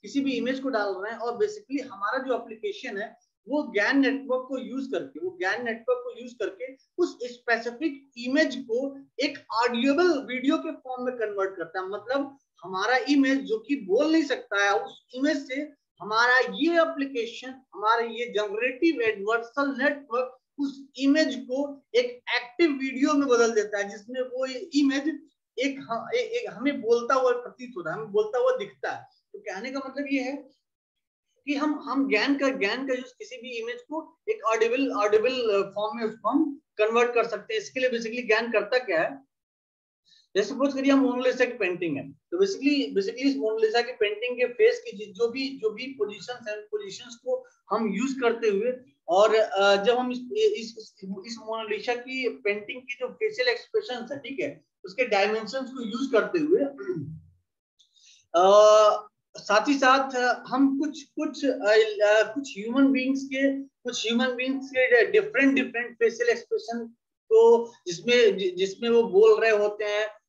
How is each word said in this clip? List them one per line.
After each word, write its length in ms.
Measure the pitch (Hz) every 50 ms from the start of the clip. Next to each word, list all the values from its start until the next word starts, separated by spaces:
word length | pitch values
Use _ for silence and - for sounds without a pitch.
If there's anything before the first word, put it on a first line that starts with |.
किसी 180 | _ 202 - 277
भी 120 | 269 277
image 280 | 254 233 226 247 269 269
को 80 | 269 269
डाल 260 | 233 214 202 202 190 180
रहे 140 | 196 214
हैं 60 | 233 226
और 140 | 220 240
basically 580 | 233 202 214 202 - - - _ 262 294 - -
हमारा 280 | - 202 196 208 247 262
जो 160 | 247 269 247
application 640 | 226 233 233 220 - - 202 196 - - 247 208 196
है 180 | 214 233 - _ _ _ _ _ _ 202
वो 240 | 262 294 285 226 -
ज्ञान 260 | 202 202 226 262 277
network 440 | 269 247 - 269 - 226 254 254 254 -
को 100 | 277 247
यूज़ 340 | 220 202 240 269 - -
करके, 280 | - 170 143 139 _ 302
वो 160 | - 185 - -
ज्ञान 240 | 175 190 202 233 247
network 360 | 233 226 226 - 247 247 247 247
को 180 | 254 233 220
यूज़ 120 | 247 240 -
करके 420 | _ 208 180 - - - 523 269 _ _ _ _ -
उस 200 | 359 294 - -
specific 880 | 240 247 240 - _ - 233 226 233 240 233 233 302 320 277 - - _ _ 240
image 380 | 240 247 262 302 320 277 -
को 420 | - - 226 220 247 277 277 277 - - _ _ -
एक 180 | 269 294 - - - _
audible 760 | 175 - - 240 233 233 254 277 277 311 359 359 320 269 -
video 320 | 233 247 254 247 277 320 320
के 140 | - 320
form 320 | 285 - _ 254 254 247 247
में 100 | 254 254
convert 420 | 240 220 214 202 196 196 190 190
करता 240 | 175 165 160 - 190
है। 80 | 185 190
मतलब 500 | 202 208 202 226 262 277 277 277 - _ _ _ _ _
हमारा 340 | - 180 185 185 196 220 254
image 440 | 254 - 277 285 285 269 262 269 269
जो 180 | - 185 220 220
कि 180 | - - 285
बोल 360 | - 190 180 185 240 294 311
नहीं 100 | 320 320
सकता 420 | 302 269 247 - - - 208 202 202
है, 160 | 202 202 -
उस 260 | - - - - _ _ -
image 340 | 254 269 302 311 285 277 -
से 60 | 254 277 302 294 - _ _ _ _ _
हमारा 380 | 170 202 214 220 240 247 247 254
ये 420 | 247 202 190 214 277 330 339 330
application, 680 | 320 - - 285 269 269 277 240 226 226 - - 247 254
हमारा 540 | 262 - _ _ _ 196 214 220 233 233
ये 240 | 233 233 226 226 240
generative 720 | 233 190 202 214 208 196 214 240 262 262 254 349 330 302 247
एडवर्सल 840 | 233 220 202 196 196 208 226 233 233 - _ 285 285 277 247 233
network 560 | 262 294 285 277 - _ 226 247 254 254 - _ _ _ _ -
उस 300 | 285 269 - - - - _
image 380 | 254 269 277 285 311 302 - -
को 500 | - - 233 247 269 285 285 - - _ _ -
एक 100 | 233 247
एक्टिव 640 | 240 - - _ - 226 247 247 - - - 349 320
video 440 | 277 269 269 269 240 254 269 311 302
में 140 | 277 285 247
बदल 240 | 240 233 233 226
देता 260 | 226 214 202 208 - 202
है, 100 | 202 202
जिसमें 320 | 214 214 196 226 254 262
वो 260 | 254 254 247 254 262 262 262 254 - - -
image 460 | 285 294 269 269 277 277 311 294 - - _ _ _ _ _ _ -
एक 280 | 254 277 269 - - -
ह-, 180 | 226 226 - - 226
ए-, 100 | 247 233
एक 260 | 214 226 240 - -
हमें 280 | - 208 247 285 - -
बोलता 340 | 214 220 233 240 233 240 269
हुआ 180 | 262 254 247
प्रतीत 420 | 240 240 247 190 - _ 254 247 -
होता 140 | 185 165 156
है, 60 | 170
हमें 160 | 208 220 208
बोलता 260 | 196 214 214 214 - 247
हुआ 180 | 240 262 254
दिखता 340 | - 202 - - _ - 185
है। 160 | 135 120 - - _ _ _ _
तो 60 | - -
कहने 320 | - - 185 190 226 269
का 80 | 269 277
मतलब 260 | 269 269 - 277 277 277
ये 80 | 277 262
है 160 | 247 254 285 285 - - _ _ _ _ _ _ _ _ _ _ _ _ _ _ _ _ _ _ _
कि 100 | 269 294
हम, 260 | 285 294 302 294 - -
हम 240 | 269 254 277 269 208
ज्ञान 280 | 208 208 226 262 285
का, 120 | 277 277 269
ज्ञान 380 | - 190 196 202 220 254 277
का 80 | 269 254
यूज़ 200 | 247 254 - - _
किसी 180 | 427 - 247
भी 120 | 247 226 -
इमेज 340 | - 233 220 233 240 240
को 360 | - _ 294 320 311 - _ _ _ -
एक 140 | 220 - -
audible, 480 | 220 226 220 220 233 233 269 277 247
ऑडिबल 720 | 214 202 208 208 208 214 214 254 262 254 240 220 196 196 190 - -
form 240 | 202 208 220 233 233
में 60 | 226
उसको 240 | 208 - - _ 214
हम 320 | 254 302 320 277 - - _ _ _ -
convert 360 | 214 220 226 240 240 240 233
कर 120 | 233 214
सकते 280 | - 214 196 - - 220
हैं। 60 | 220
इसके 200 | 208 - _ 262
लिए 100 | 254 254
basically 360 | 233 226 214 220 233 247 -
ज्ञान 260 | 196 214 220 233 233
करता 260 | 226 208 190 - - 254
क्या 240 | - - 175 160
है? 200 | 175 - 139 - _ _ _ _ _ _ _ _ _ _ _ _ _ _ _ _ _ _ _ _ _ _ _
जैसे 140 | 190 214 -
suppose 240 | 277 233 277 277 -
करिए 180 | 269 277 277
हम 80 | 277 269
मोनालिसा 440 | 262 247 247 247 262 254 233 - 247
की 80 | 240
painting 440 | 240 - 202 180 180 170 180 165 143
है, 160 | 135 - -
तो 320 | - _ _ _ 175 175 196
basically, 440 | 196 196 - 262 285 294 277 240 208
basically 380 | 185 196 196 220 226 247 269
इस 100 | 277 269
मोनालिसा 440 | - 220 220 220 220 220 214 214 233
की 120 | 233 254
painting 440 | 254 - 214 208 208 208 233 247 247
के 80 | 233 247
face 360 | 240 240 - 214 233 - -
की 160 | - 240 208
जि-, 180 | 196 214 196 -
जो 140 | 196 233 226
भी, 200 | - 269 269 269
जो 220 | - - 214 214
भी 160 | 202 220 254
positions 600 | 269 269 - 208 202 202 - - - 247 240 233 214
हैं, 80 | 214
उन 60 | 214
positions 540 | 208 _ 214 214 202 196 190 - 247 247 240
को 300 | - _ 254 254 254 - - _ _ _ _
हम 240 | 190 226 226 208 190
यूज़ 260 | 190 254 277 262 269
करते 280 | 247 233 233 233 233 220
हुए 240 | 202 196 220 247 254 - - _ _ _ _ -
और, 260 | 170 190 214 220 214
अ, 480 | 220 214 208 - 196 196 202 196 196
जब 140 | 196 233 233
हम 160 | 247 247 247
इस, 60 | 247 -
इस, 340 | - - 196 214 220 214 202 226
इस, 360 | 226 208 - - - - _ _ 196 190 196 190 -
इस 100 | 233 226 226
मोनालिसा 560 | 220 220 220 220 220 214 214 208 - 247 240
की 340 | 247 240 254 262 262 254 220
painting 540 | - - _ 202 202 208 208 - 247 254
की 140 | 247 - - -
जो 80 | 254 226
facial 400 | 190 - 220 220 214 220 247 247
expressions 640 | 233 240 - _ - 220 202 214 247 240 233 -
है, 60 | - -
ठीक 220 | - - - -
है, 240 | 156 143 - - _ _ _ _ _
उसके 200 | 185 - - 247
dimensions 640 | 226 208 196 196 208 214 220 220 196 226 269 262 233
को 120 | - 262
यूज़ 300 | 233 214 214 233 277 -
करते 260 | 247 214 190 - - 170
हुए, 220 | 151 151 349 453 277 277 - - 392 381 370 330 - - - - - - _ _ _ _ _ _ _ _ _ _ _ _ _ _ _ - - _ _ _ -
अ, 160 | 170 185 190 202 208 214 214 214 214 214 214 208 208 - - _ _ _ _ _
साथ 320 | - - - 202 214 - 294
ही 60 | 277
साथ 360 | 277 269 254 262 277 269 269 254 254 247 247 226 - -
हम 320 | - - 262 277 269 269 277
कुछ, 240 | 311 294 - -
कुछ, 420 | - _ _ - 311 311 285 - 285
अ, 300 | 269 294 - 285 208 214 214 220 220 208 196 208
अ, 280 | 208 214 220 214 208 190
कुछ 240 | - - - - 196
human 340 | 208 226 240 277 277 269
beings 280 | 262 254 254 262 277 269 269
के, 380 | 277 269 262 277 277 269 277
कुछ 440 | - - _ _ _ 240 240 - -
human 280 | 214 233 240 262 254 247
beings 360 | 240 254 262 277 269 - -
के 360 | 269 254 254 233 240 240 208
different, 480 | 202 208 214 196 - - 254 277 269 262
different 400 | 269 240 - - 233 240 233 -
facial 340 | _ 233 220 226 - 240 240
expression 580 | 233 233 - _ 226 214 - - 233 233 233 226 - _ _ _ _ _ _
को 480 | _ 220 220 226 233 233 226 233 - - - _
जिसमें, 520 | 180 175 160 - 233 240 247 233 208 190 190
जि-, 160 | 202 185 180
जिसमें 360 | 175 190 196 190 - 233 233
वो 120 | 233 233
बोल 380 | 220 196 180 190 220 220 214 208
रहे 100 | 220 226
होते 340 | 220 208 208 208 208 - 214
हैं 240 | 208 208 208 214 214 - - _